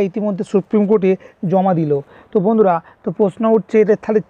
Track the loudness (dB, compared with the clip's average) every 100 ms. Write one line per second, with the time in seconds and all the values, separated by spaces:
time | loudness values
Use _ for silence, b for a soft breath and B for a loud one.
0 | 0 -4 -6 -6 -2 -2 0 0 2 2
1 | 2 -2 B B -2 0 0 0 0 -2
2 | -6 b b -2 0 2 2 0 b b
3 | -10 -2 -2 0 0 0 0 0 2 0
4 | 0 -4